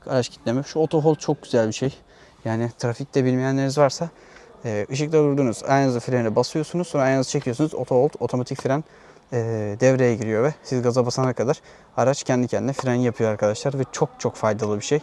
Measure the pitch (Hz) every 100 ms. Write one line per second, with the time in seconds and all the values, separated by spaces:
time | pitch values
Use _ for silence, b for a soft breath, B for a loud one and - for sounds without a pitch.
0 | - 131 120 - 113 127 - 156 156 160
1 | 156 147 - 147 - 120 110 - 131 -
2 | B B B B 113 110 117 - 120 117
3 | 139 143 127 127 131 135 135 143 135 -
4 | 170 B B B B - 120 104 - 135
5 | 151 156 147 139 127 104 151 139 135 120
6 | 131 123 113 113 123 160 147 175 175 143
7 | 131 135 127 147 131 117 151 - 127 127
8 | 147 - 120 127 120 135 127 143 - B
9 | B B _ 120 113 110 104 104 127 131
10 | 123 110 110 110 143 - - 127 120 127
11 | 120 135 131 120 117 160 B B B -
12 | 120 143 - 127 123 104 120 139 131 120
13 | 123 113 110 107 104 107 139 135 127 -
14 | 151 - 117 - 110 107 107 104 - 147